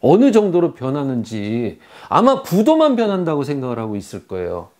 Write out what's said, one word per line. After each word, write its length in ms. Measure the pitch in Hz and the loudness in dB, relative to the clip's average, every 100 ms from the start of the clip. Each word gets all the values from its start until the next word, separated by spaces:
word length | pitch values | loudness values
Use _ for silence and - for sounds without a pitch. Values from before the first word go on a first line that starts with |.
어느 300 | 123 180 269 | 4 6 6
정도로 420 | 220 208 175 170 | 4 2 2 0
변하는지. 1040 | - 127 143 139 127 104 113 104 113 117 - _ - - | -2 -6 -4 -4 -4 -6 -6 -4 -4 -4 -8 _ -20 -4
아마 340 | 147 233 262 | 2 2 2
구도만 540 | - 180 220 320 311 240 | 0 0 2 4 2 2
변한다고 480 | 220 196 170 151 | 0 0 -2 -2
생각을 360 | 135 143 127 117 | -4 -4 -6 -6
하고 160 | 113 104 | -6 -8
있을 320 | 92 101 - | -10 -14 -10
거예요. 420 | 95 90 87 85 _ | -8 -6 -8 -10 _